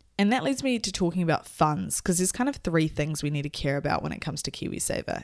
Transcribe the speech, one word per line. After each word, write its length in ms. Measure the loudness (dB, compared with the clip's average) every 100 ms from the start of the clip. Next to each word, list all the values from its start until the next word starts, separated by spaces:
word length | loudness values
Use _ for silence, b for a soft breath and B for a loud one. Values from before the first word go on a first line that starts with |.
| _ 0
And 160 | 2
that 120 | 4
leads 180 | 2 0
me 160 | 0 0
to 140 | -2
talking 320 | 0 0 2
about 240 | 2 0 -2
funds, 520 | 2 2 2 -2 -2
'cause 200 | 0 2
there's 120 | 2
kind 160 | 2 0
of 100 | 0
three 300 | 2 4 4
things 360 | 2 -2 0
we 80 | 0
need 100 | -2
to 80 | -2
care 280 | -2 -2 0
about 260 | 0 0
when 80 | -2
it 100 | -4
comes 220 | -6 -6
to 80 | -6
KiwiSaver, 720 | -6 -6 -4 -2 -2 -2 -6